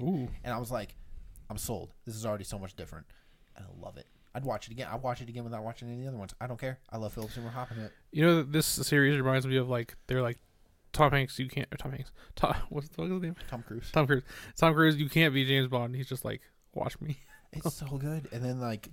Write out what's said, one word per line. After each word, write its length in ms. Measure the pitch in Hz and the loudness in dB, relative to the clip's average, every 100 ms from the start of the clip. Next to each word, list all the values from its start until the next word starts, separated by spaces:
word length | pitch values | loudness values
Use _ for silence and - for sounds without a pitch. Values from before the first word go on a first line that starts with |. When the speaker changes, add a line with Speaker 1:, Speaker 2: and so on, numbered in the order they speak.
Speaker 1:
Ooh. 280 | 127 175 123 - | -2 -2 -4 -6
Speaker 2:
And 100 | 123 | -6
I 40 | 117 | -6
was 120 | 120 | -4
like, 240 | 120 98 - - - - - - | -6 -6 -12 -14 -14 -14 -18 -10
"I'm 80 | 104 | -8
sold. 360 | - 104 82 - - | -6 -6 -8 -14 -12
This 100 | 107 | -6
is 100 | 113 | -4
already 180 | 104 | -4
so 140 | 95 104 | -6 -8
much 180 | 95 - | -10 -12
different." 300 | 85 76 - - - _ _ - | -14 -14 -18 -20 -20 _ _ -20
And 100 | 95 | -18
I 200 | 92 - | -14 -14
love 120 | - | -16
it. 100 | - _ _ 123 | -20 _ _ -8
I'd 80 | 135 | -4
watch 220 | 107 - | -6 -6
it 40 | |
again. 160 | 117 98 | -10 -8
I'd 120 | 120 | -4
watch 180 | 131 123 | -4 -4
it 80 | 117 | -6
again 140 | 120 | -8
without 200 | 117 113 | -8 -6
watching 280 | 110 113 120 | -8 -8 -10
any 160 | 120 135 | -8 -8
other 100 | 123 | -8
ones. 160 | 95 - | -10 -8
I 60 | 127 | -8
don't 120 | 117 | -6
care. 200 | 131 131 - | -6 -8 -10
I 80 | 113 | -6
love 160 | 107 | -6
Philip 160 | 117 110 | -6 -8
Seymour 200 | 117 117 | -6 -8
Hoffman 280 | 123 123 113 | -8 -8 -8
in 40 | 107 | -10
it. 60 | - _ | -12 _
Speaker 1:
You 120 | 151 165 | 6 6
know, 160 | 165 | 6
this 220 | 135 156 - | 4 2 2
series 500 | - 131 147 139 143 | 0 4 6 6 6
reminds 280 | 131 131 131 | 4 2 4
me 120 | 131 | 2
of, 120 | 127 | 2
like, 260 | 123 117 - - | -2 -4 -12 -2
they're 160 | 127 | 0
like, 160 | 120 120 _ _ _ _ _ | 0 -2 _ _ _ _ _
"Tom 200 | - 143 | 6 6
Hanks, 260 | 139 131 - | 6 2 -2
you 100 | 131 | -4
can't," 200 | - - | -4 -6
or 60 | - | -6
Tom 140 | 135 | -8
Hanks. 200 | 135 135 - - - | -8 -10 -14 -14 0
Tom, 200 | - - | 2 2
<laughs> 80 | - | -2
what's, 200 | 151 147 - | -4 -6 -6
what's 160 | 170 | -4
his 100 | 185 | -2
name? 140 | 165 170 - | -4 -6 -8
Speaker 2:
Tom 120 | 120 | -10
Cruise. 260 | - 113 - | -8 -10 0
Speaker 1:
Tom 160 | 160 139 | 4 6
Cruise. 160 | 135 - - - - | 4 2 -14 -14 4
"Tom 160 | 165 | 6
Cruise, 220 | 156 160 147 | 8 8 6
you 140 | 147 | 2
can't 240 | 160 160 | 6 6
be 120 | 135 135 | 6 4
James 220 | 135 127 | 4 4
Bond." 280 | 123 120 131 | 0 0 -4
He's 120 | 127 | -6
just 160 | 123 113 | -6 -4
like, 160 | 107 - _ _ | -6 -10 _ _
"Watch 260 | - - - | -4 -4 -4
me." 180 | 151 139 | -6 -6
<laughs> 40 | - - _ 160 | -10 -20 _ -6
Speaker 2:
It's 200 | 165 - | -6 -6
so 100 | 143 139 | -6 -4
good. 280 | 147 160 135 | -4 -4 -6
And 120 | 120 | -4
then, 160 | 123 127 | -2 -2
like, 300 | 120 110 - | -2 -4 -8